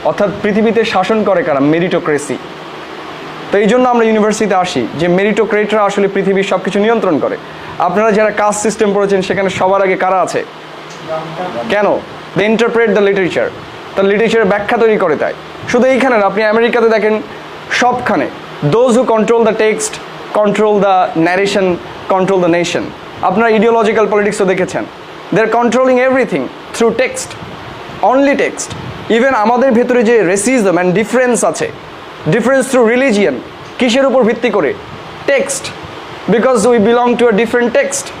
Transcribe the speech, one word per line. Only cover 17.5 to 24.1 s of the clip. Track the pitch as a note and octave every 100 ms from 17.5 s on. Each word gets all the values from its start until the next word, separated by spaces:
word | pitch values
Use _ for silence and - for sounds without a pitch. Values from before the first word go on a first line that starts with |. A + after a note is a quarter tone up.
| - -
সবখানে, | - B3 A#3+ - F#3+ B2 - - - D3
those | A3 B3+ A#3
who |
control | A#3+ A3+ G#3 A#3
the | A3+
text, | G3+ A3 G#3 - - - - -
control | G3+ G#3 G3+ G#3+ G#3
the | G3 F#3 F3+ E3 E3
narration, | F#3 G3 G3+ F#3+ E3+ - - -
control | F#3+ F#3 G3
the | F3+
nation। | E3+ E3+ C3+ G#2 - - -
আপনারা | F#3+ F#3 A#3
ideological | A3 A3+ A#3 G#3+ A3 G#3